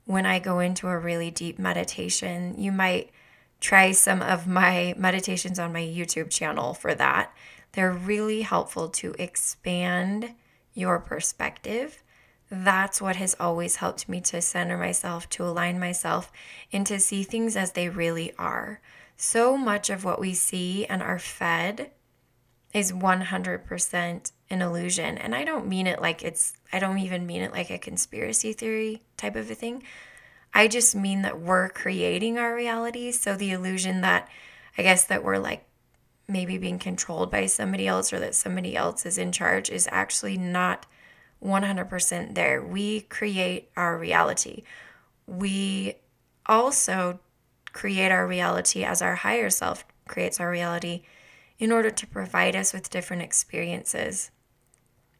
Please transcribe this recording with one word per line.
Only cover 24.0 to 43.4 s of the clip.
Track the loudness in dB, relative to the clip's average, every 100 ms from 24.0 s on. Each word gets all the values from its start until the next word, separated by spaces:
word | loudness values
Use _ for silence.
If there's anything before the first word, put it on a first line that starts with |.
| -2 -4 -8 -12 -6
an | -2
illusion. | 0 -2 -2 -2 -2 -4
And | -4
I | -2
don't | -2 -4 -2
mean | 0 0
it | 0
like | 0 -2
it's, | -4 -2 -2 -4 -6
I | -2
don't | 0 0
even | -2 -4 -4
mean | -4
it | -4
like | -4 -6
a | -8
conspiracy | -8 -4 -4 -4 -2 -2 -2
theory | -4 -4 -2 -4 -6 _ -8
type | -6
of | -6 -8
a |
thing. | -8 -8 -10 -14 -20 -20 -20 -20 -20 _
I | 6 6
just | 6 4
mean | 4 0 2
that | 0 -2
we're | 2 4 4
creating | -2 -2 0 0 0 0 0
our | 0
reality. | -2 -2 -2 -4 -6 -4
So | -2 -2
the | -2 -2
illusion | -2 -2 -2 0 2
that, | 4 4 2 -16 -20 -20 -10 2
I |
guess, | 6 6 6
that | 2
we're, | 2 0
like, | 0 -6 -10 _ _ _ _ _ -6
maybe | -2 -2 -2
being | -4 -4
controlled | -4 -4 -4 -2 0
by | 0 2
somebody | 0 0 0 2
else | 2 0
or | -2
that | 0
somebody | 0 0 -2 -2 0
else | 0 -2 -4
is | -2
in | -2
charge | 0 2 2 0
is | 0 2
actually | 2 0 -2 -2 -2
not | 0 0 0 -2 -8 _ -20 -20 -20 -10
one | 0 0
hundred | 2 -2 -4
percent | -2 0 -2 -4
there. | 0 2 2
We | -2 -4 -2 -4
create | -6 -4 -2 0